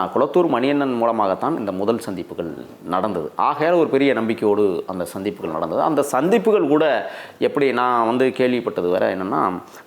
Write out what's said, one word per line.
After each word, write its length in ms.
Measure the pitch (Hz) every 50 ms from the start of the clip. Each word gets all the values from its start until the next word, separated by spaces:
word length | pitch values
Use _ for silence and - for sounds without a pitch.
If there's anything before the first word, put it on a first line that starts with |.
| 92 92
குளத்தூர் 400 | - 117 135 147 147 175 175 160
மணியண்ணன் 460 | 135 120 127 139 147 143 139 135 123 117
மூலமாகத்தான் 600 | 113 117 117 113 104 95 92 - 113 135 165 -
இந்த 140 | 113 98
முதல் 280 | 95 92 101 104 120 113
சந்திப்புகள் 500 | - 113 98 90 85 - - - 85 82 71 - 62 - - - -
நடந்தது. 420 | - 87 92 95 110 92 85 76 - -
ஆகையால் 420 | - 101 127 147 143 151 165 180 175
ஒரு 120 | 156 127
பெரிய 200 | 135 135 139 139 123
நம்பிக்கையோடு 500 | 110 113 110 113 - 107 104 104 104 104 98 87 82 - -
அந்த 160 | 92 92 85
சந்திப்புகள் 480 | - - 101 95 104 - - 92 85 78
நடந்தது. 280 | 80 85 82 87 123
அந்த 200 | - 165 151 139 135
சந்திப்புகள் 640 | - - 127 143 180 214 226 190 220 208 202 170 135
கூட 180 | 147 151 160 151 127 107 - - - - - - - -
எப்படி 280 | 139 120 120 147 143 135
நான் 360 | 117 123 123 123 123 120 113 110
வந்து 180 | 120 127 131 131
கேள்விப்பட்டது 640 | - - 127 127 123 120 113 110 - - 87 90
வரை 180 | 87 98 107 110
என்னன்னா, 300 | 95 92 92 98 131 156 139 95 90 87 - - - - -